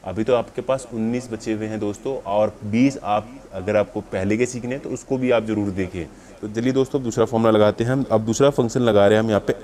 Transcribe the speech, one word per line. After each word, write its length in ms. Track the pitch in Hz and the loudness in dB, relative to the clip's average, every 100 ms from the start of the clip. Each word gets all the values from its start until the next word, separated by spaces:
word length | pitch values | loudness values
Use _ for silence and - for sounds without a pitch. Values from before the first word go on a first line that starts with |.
| 95 | -10
अभी 180 | 95 | -4
तो 100 | 113 120 | 0 0
आपके 260 | 113 - | 0 -6
पास 240 | - 131 - | -4 -4 -4
उन्नीस 340 | 113 110 123 120 | -4 -4 -4 -6
बचे 220 | 107 117 | -8 -6
हुए 140 | 107 110 | -4 -4
हैं 120 | 110 | -4
दोस्तों, 360 | 104 101 135 135 | -6 -6 -8 -8
और 360 | - 104 107 - 104 | -4 0 0 -2 -4
बीस 320 | 110 135 - | 2 2 2
आप, 240 | 95 107 113 131 - | -2 -2 -4 -14 -16
अगर 220 | 95 90 104 | -8 -2 0
आपको 240 | 101 107 | 0 -4
पहले 340 | - 98 98 107 | -6 -4 -2 0
के 80 | 123 | 0
सीखने 240 | 123 120 | -2 -8
हैं 100 | 139 | -8
तो 100 | 156 | -8
उसको 280 | 127 - 135 | -10 -4 -2
भी 120 | 127 | 2
आप 140 | 117 110 | 2 2
ज़रूर 240 | 104 101 | -2 -2
देखें। 340 | 95 90 92 78 - - - | -4 -6 -6 -10 -14 -20 -14
तो 60 | 107 | -8
चलिए 240 | 107 123 | -2 0
दोस्तों, 280 | 131 127 143 | 0 0 -2
दूसरा 220 | 123 110 110 | -4 0 0
formula 260 | 113 113 | 2 4
लगाते 320 | 110 104 101 | 6 4 2
हैं 80 | 117 | 0
हम। 120 | 135 123 | 0 0
अब 140 | 110 110 | 0 0
दूसरा 240 | 110 139 | 2 2
function 320 | 135 120 131 | 4 0 2
लगा 240 | 120 101 101 | 4 6 6
रहे 100 | 107 | 4
हैं 60 | |
हम 60 | 113 | 4
यहाँ 140 | 101 - | 0 0
पे 60 | - | -4